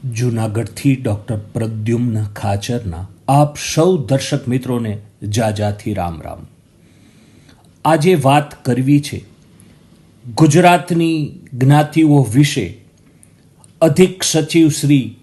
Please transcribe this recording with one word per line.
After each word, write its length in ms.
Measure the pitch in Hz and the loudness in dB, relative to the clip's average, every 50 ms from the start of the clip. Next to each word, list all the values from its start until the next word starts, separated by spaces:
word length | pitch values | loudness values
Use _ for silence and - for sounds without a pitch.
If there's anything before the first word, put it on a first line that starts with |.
| - | -8
જૂનાગઢથી 920 | 127 113 110 123 123 117 113 113 113 104 113 107 - - - - 143 131 | -8 -6 -4 -2 -2 -2 -2 -4 -4 -4 -6 -6 -6 -10 -2 0 0 0
ડૉક્ટર 420 | 127 131 - 110 101 - - 113 107 - - - | 0 -2 -6 -6 -6 -6 -8 -8 -8 -8 -8 -6
પ્રદ્યુમ્ન 720 | - 113 110 113 107 107 113 117 113 120 120 110 107 104 | -6 -6 -6 -6 -6 -4 -2 -2 0 -2 -2 -2 -4 -6
ખાચરના 840 | 104 - - - 104 101 104 - - 120 120 110 98 82 85 92 - - _ _ | -6 -8 -8 -4 -4 -4 -4 -4 -6 -6 -6 -6 -8 -10 -10 -12 -14 -16 _ _
આપ 300 | - 135 143 151 147 - - - - - | 2 4 4 4 2 -2 -10 -10 -4 -2
સૌ 220 | 151 160 180 190 | 0 2 2 2
દર્શક 500 | 165 123 101 135 131 - - 151 131 - | 0 -2 -2 -2 -2 -2 -4 -6 -6 -4
મિત્રોને 500 | 117 120 117 - 127 123 120 117 107 101 104 - - _ _ - | -4 -4 -4 -4 -4 -6 -4 -4 -6 -8 -8 -12 -20 _ _ -10
જાજાથી 720 | 107 107 120 113 110 104 98 104 104 104 104 - 110 104 | -4 -2 -2 -2 -2 -2 -2 -4 -4 -4 -6 -8 -8 -6
રામ 280 | 92 87 87 82 80 | -6 -6 -8 -8 -10
રામ. 240 | - 82 78 - - - _ _ _ _ _ _ _ _ _ _ _ _ _ _ _ _ _ _ _ _ _ _ _ _ _ _ _ | -14 -16 -16 -16 -18 -20 _ _ _ _ _ _ _ _ _ _ _ _ _ _ _ _ _ _ _ _ _ _ _ _ _ _ _
આજે 300 | 147 160 156 147 185 185 | 0 0 2 4 2 2
વાત 500 | 156 131 135 139 147 147 147 - - _ | 4 4 4 2 2 0 -2 -14 -8 _
કરવી 340 | 131 120 123 127 135 147 147 | -4 -2 0 2 2 2 2
છે 260 | 147 - - 87 - - - _ _ _ _ _ - _ - _ _ _ _ _ _ _ _ _ _ 123 110 | 2 -2 -10 -12 -14 -16 -20 _ _ _ _ _ -20 _ -20 _ _ _ _ _ _ _ _ _ _ -12 2
ગુજરાતની 920 | - 156 151 147 180 175 175 175 175 175 - 175 170 165 165 165 156 147 113 - - - - - | 2 4 6 6 6 6 6 4 4 0 -2 -2 0 0 0 0 -2 -4 -6 -10 -16 -20 -14 -4
જ્ઞાતિઓ 760 | 120 131 135 147 151 151 147 - 160 160 151 147 143 127 107 104 | 0 2 4 4 4 4 2 2 2 4 4 4 4 2 2 2
વિશે 440 | 139 151 143 - 131 98 87 101 - _ _ _ _ _ _ _ _ _ _ _ _ _ _ _ _ _ _ _ _ | 2 2 2 0 -4 -6 -6 -10 -16 _ _ _ _ _ _ _ _ _ _ _ _ _ _ _ _ _ _ _ _
અધિક 420 | 165 165 143 180 185 185 - - - | 0 2 6 4 4 4 2 -6 -6
સચિવ 460 | - - 160 151 - - 170 165 151 | -2 -2 -2 -2 0 2 4 4 4
શ્રી 460 | 143 - - 139 147 139 117 107 104 _ | 2 0 0 2 2 2 2 -4 -12 _